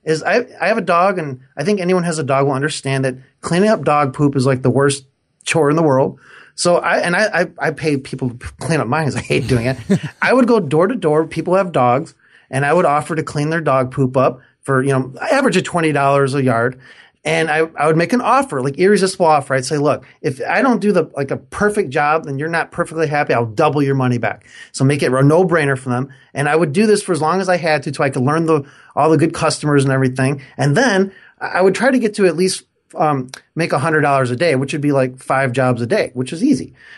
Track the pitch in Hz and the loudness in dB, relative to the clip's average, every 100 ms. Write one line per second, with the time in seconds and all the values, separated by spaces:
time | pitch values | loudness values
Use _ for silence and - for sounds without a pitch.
0 | 156 156 156 214 247 - 175 226 190 170 | -4 -4 0 -2 -2 -4 -2 -2 0 2
1 | 190 185 151 127 - - 151 208 175 185 | 2 0 -6 -10 -12 -6 -2 -2 0 0
2 | 170 160 139 135 143 131 147 - 135 135 | 0 -2 -2 0 0 0 -2 -4 -4 -2
3 | 131 131 - _ - 170 208 220 147 147 | -2 -4 -14 _ -2 2 2 2 2 2
4 | 143 127 147 139 127 131 131 123 143 139 | 0 0 0 2 0 2 2 2 2 0
5 | - _ _ _ - 165 143 156 156 131 | -8 _ _ _ -4 0 2 2 2 2
6 | 135 131 - - - - 175 175 - 175 | 0 -4 -18 -20 -20 -4 0 0 0 0
7 | 170 175 214 165 180 - 143 151 156 139 | 0 0 0 0 -4 -4 -6 -4 -2 -2
8 | 131 139 127 113 - - - 160 113 151 | -4 -8 -8 -8 -14 -10 -2 -2 0 -2
9 | 151 120 - 147 117 123 120 131 - 196 | -2 -4 -2 -4 0 -2 -2 -4 -2 -2
10 | 147 - 160 240 254 233 151 151 190 247 | -2 -4 0 2 2 2 2 0 0 0
11 | 165 151 156 160 156 185 185 151 123 127 | 0 0 -2 -6 0 0 0 0 2 2
12 | - - _ _ _ 131 143 170 170 147 | -2 -14 _ _ _ -4 0 2 2 0
13 | 151 160 156 151 147 165 147 131 127 139 | -2 -6 -4 -4 -2 -2 0 0 0 -2
14 | 131 131 139 - _ _ - 135 135 135 | 0 2 0 -2 _ _ -2 0 0 -2
15 | 131 135 - 269 269 185 - 175 160 143 | -4 -8 -2 0 2 0 -2 -2 0 2
16 | 139 139 139 143 127 117 120 127 - - | 2 2 2 0 0 0 -2 -4 -16 -20
17 | - _ 151 165 160 151 160 - 147 160 | -20 _ -4 -2 0 0 -2 0 0 2
18 | 170 247 233 262 277 143 131 143 185 202 | 0 0 2 0 0 -4 -4 0 4 4
19 | 190 - 165 151 131 135 127 151 147 135 | 2 2 2 2 2 -2 -2 0 0 -2
20 | - _ 156 127 151 175 262 226 202 180 | -6 _ -6 -6 -4 0 0 2 2 0
21 | 151 - 143 131 - - 208 208 165 143 | 0 -6 -6 -8 -10 -2 0 0 -2 -2
22 | 147 160 156 135 156 165 139 - 170 160 | 0 0 -2 -6 -4 -4 -4 -6 -6 -4
23 | 151 147 143 123 117 104 156 147 139 139 | -2 0 0 0 0 0 0 2 0 0
24 | 127 120 107 - - - - - 135 147 | 0 0 -4 -6 -14 -20 -18 0 0 2
25 | 151 127 139 156 185 165 143 135 131 123 | 0 2 4 4 4 2 0 -2 -4 -4
26 | 139 - _ - 147 156 170 147 220 202 | -6 -12 _ -4 0 0 0 2 2 2
27 | - 160 156 180 185 180 160 151 147 139 | 0 -2 0 0 0 0 0 -2 -2 -2
28 | 143 135 127 156 160 156 143 - - - | -2 0 0 0 2 0 -2 -14 -8 0
29 | 151 156 165 - 160 - 147 143 135 135 | 2 4 2 0 -2 -2 0 2 2 2
30 | 131 131 135 139 - - 139 143 262 196 | 0 0 -2 -2 -10 -2 0 2 2 2
31 | 196 - - _ 135 175 190 185 247 262 | 0 -6 -20 _ -6 0 2 2 2 2
32 | 214 208 185 156 185 - - _ _ - | 0 2 0 2 -2 -2 -12 _ _ -2
33 | 156 143 127 - _ - 165 160 156 156 | 0 0 -4 -14 _ -6 -2 0 0 2
34 | 143 139 127 123 170 131 139 160 143 143 | 2 2 0 0 0 0 -2 -2 0 2
35 | 131 127 - 135 135 123 127 120 120 208 | 0 -4 -2 0 0 0 0 0 0 -2
36 | - 120 127 165 254 - - - - | -2 -6 -8 -2 0 0 -2 -18 -20